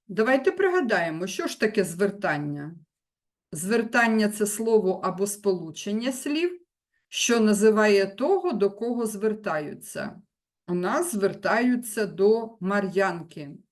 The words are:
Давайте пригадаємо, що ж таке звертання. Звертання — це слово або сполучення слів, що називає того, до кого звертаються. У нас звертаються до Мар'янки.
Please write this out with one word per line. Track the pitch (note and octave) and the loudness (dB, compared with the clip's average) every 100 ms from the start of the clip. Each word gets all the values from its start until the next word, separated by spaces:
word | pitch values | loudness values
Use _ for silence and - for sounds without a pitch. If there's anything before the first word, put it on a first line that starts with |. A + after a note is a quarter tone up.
| - | -8
Давайте | G3 A3 C4+ F#4 | -2 2 4 2
пригадаємо, | F#4 F#4+ F4+ B3 F#3+ E3 D#3+ G3 | 2 2 2 2 0 0 -4 -6
що | - E4+ | -6 -6
ж | - | -2
таке | G#3+ G#3 | 0 0
звертання. | F3+ E3+ G3+ G3+ F3 D3 D3 D3 D3 E3+ - _ _ _ _ _ _ | -2 0 -2 0 -2 -2 -4 -6 -10 -16 -20 _ _ _ _ _ _
Звертання — | D#3 F3+ A#3 A3+ A#3+ A#3 A3 G#3 G#3+ | -10 -2 0 2 2 4 4 2 0
це | G#3 | -4
слово | - A3+ A3 F#3 F3+ | -2 2 2 2 0
або | F#3 F3 G3+ | -2 -2 -4
сполучення | - G3+ F#3 D#3+ D3+ G3+ G#3+ B3 | -2 -2 -2 -4 -10 -6 -4 -4
слів, | B3+ D4 D4+ F4 F4+ _ _ _ _ _ | -6 -4 -2 -2 -4 _ _ _ _ _
що | - - A#3+ | -4 0 4
називає | G#3+ G3 A3 G#3+ G#3+ G3+ G3 | 4 6 4 6 6 4 2
того, | - C#4+ G4 F4+ | 0 0 2 0
до | G#3+ G3+ | 0 0
кого | G3+ A#3 A#3+ A3 | 0 -4 -2 -4
звертаються. | G#3 G#3+ G#3+ G3 D#3 D3+ - - - C#2 - - _ _ _ - | -2 -2 -2 -4 -4 -6 -10 -14 -10 -10 -12 -20 _ _ _ -6
У | |
нас | F3+ F3+ C#4+ F4 | -2 0 -2 -2
звертаються | G#3 F#3+ - - G#3+ B3 B3 - A3+ G3 | -2 -2 -2 0 2 2 2 -2 -4 -4
до | D#3+ G3 A3+ A3+ - | 2 4 4 0 -6
Мар'янки. | F#3 G3+ F#3+ F3 F#3+ E3+ D3+ - C#3+ E3+ - | -2 0 0 0 0 -2 -10 -14 -14 -16 -20